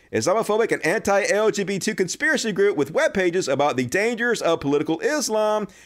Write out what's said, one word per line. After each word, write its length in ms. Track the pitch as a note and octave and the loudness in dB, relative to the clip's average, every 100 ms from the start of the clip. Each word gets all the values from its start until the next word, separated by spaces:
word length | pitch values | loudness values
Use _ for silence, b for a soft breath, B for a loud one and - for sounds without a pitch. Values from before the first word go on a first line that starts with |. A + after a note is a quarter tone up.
| b | b
Islamophobic 580 | G#2+ B2 G#3+ A3 G#3+ A3+ | -2 0 0 2 0 0
and 140 | D3+ | 0
anti-L 640 | D3+ A3 - G3 - G3 A3 | 0 0 2 0 2 2 2
G 140 | G3+ | 0
B 140 | F#3 F#3+ | -2 -2
T 140 | - | -4
conspiracy 580 | G#3+ F#3 - D4+ C#4 A3+ | -2 -4 -2 0 0 -2
group 240 | F#3 G3+ D3 | 2 2 2
with 160 | C3+ | 0
web 220 | G3+ D#4 | 0 0
pages 340 | G3 F3+ F3+ E3 | 0 0 0 0
about 280 | C3+ C#3+ B2+ | 0 2 0
the 100 | B2 | 0
dangers 560 | F3+ A3 A3+ A#3+ A3 | 0 0 0 -2 0
of 180 | E3+ E3 | 0 0
political 400 | C#3+ C#3+ D3+ D#3+ | 0 0 0 -2
Islam, 640 | B3+ D4+ A3 G#3+ G#3+ G#3+ G3+ B | 0 -2 -2 0 0 0 -4 B